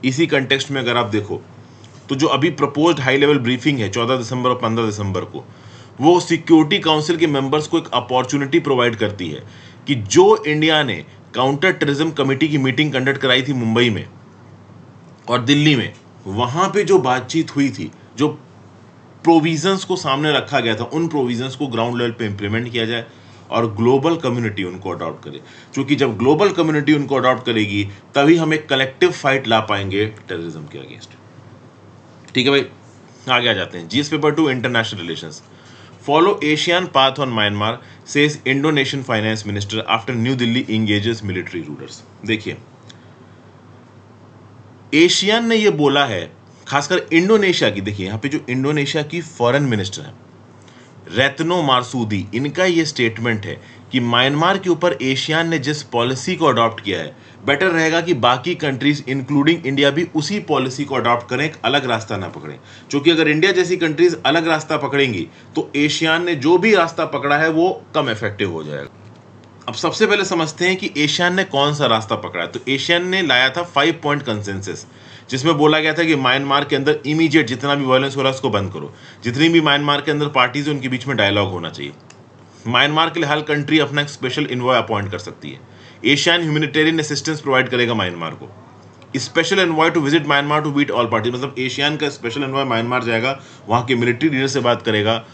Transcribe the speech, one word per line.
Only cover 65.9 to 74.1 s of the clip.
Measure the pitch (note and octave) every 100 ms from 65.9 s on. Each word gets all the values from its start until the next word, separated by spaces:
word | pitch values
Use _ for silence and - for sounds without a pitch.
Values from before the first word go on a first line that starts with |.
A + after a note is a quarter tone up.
| D3+ D#3+ D#3+ F3
ने | D#3+
जो | C3+ F3+
भी | G#3+ G3+
रास्ता | E3 - -
पकड़ा | C#3+ C#3 D3
है | D#3+
वो | D#3+ F3+ - - D#3
कम | C3+
इफेक्टिव | G#2+ G#2+ G2 G2+
हो | E2
जाएगा। | D2+ C#2+ C#2+ - - - - - - - -
अब |
सबसे | A#2 E3+ - G#3+
पहले | G3+ F#3+
समझते | F3 D#3 - F3
हैं | F#3+
कि | G3+ D3
एशियन | D3 - F3
ने | F#3
कौन | F#3 C#3 C#3+
सा | D3 C#3
रास्ता | A2 G#2+ G#2+
पकड़ा | F2 F2
है। | E2+
तो | - -
एशियन | C3+ C3 E3+ F3+
ने | F#3
लाया | E3+ B2 C3
था | E3+
फाइव | F3 C#3+ D3+ E3
पॉइंट | D3